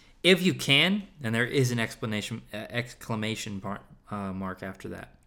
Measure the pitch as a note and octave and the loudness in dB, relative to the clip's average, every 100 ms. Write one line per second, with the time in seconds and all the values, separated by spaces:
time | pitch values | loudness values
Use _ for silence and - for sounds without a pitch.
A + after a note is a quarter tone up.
0 | - _ E3+ F#3 F3+ B2+ - C#3 E3+ G#3 | -20 _ 6 6 4 2 4 6 6 2
1 | G3 - A2+ A2+ A#2+ D3 B2+ A#2+ A2+ - | -4 -6 0 2 2 2 2 2 -2 -4
2 | A#2 G#2+ - A2+ - G#2 A2 A#2+ B2 - | -4 -2 -4 -8 -10 -10 -6 -6 -6 -8
3 | - A2 G#2+ A2 - G2 G2 G2+ - - | -6 -4 -2 -4 -6 -6 -6 -8 -12 -20
4 | - G#2 G2 F#2+ F#2+ F#2 G2 F#2 G2 F#2 | -10 -6 -4 -4 -6 -6 -10 -10 -10 -12
5 | - - | -14 -20